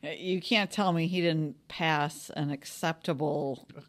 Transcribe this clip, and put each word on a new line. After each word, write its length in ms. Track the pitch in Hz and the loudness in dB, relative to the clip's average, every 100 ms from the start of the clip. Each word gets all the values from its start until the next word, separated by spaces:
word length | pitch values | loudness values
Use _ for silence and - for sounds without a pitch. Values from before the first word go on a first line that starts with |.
You 380 | 151 160 180 185 | -8 -6 -2 -2
can't 300 | - 220 196 | 4 2 2
tell 220 | - 196 | 2 2
me 140 | 170 165 | 4 2
he 140 | 180 | 2
didn't 480 | 170 160 151 - _ | 2 2 0 -6 _
pass 600 | - 160 151 147 - - - | -2 2 2 0 -4 -12 -4
an 140 | 147 | -4
acceptable 1160 | 143 - - 165 160 - 147 151 147 139 131 - - | -4 -8 -4 -2 -2 -2 0 0 0 -2 -6 -10 -20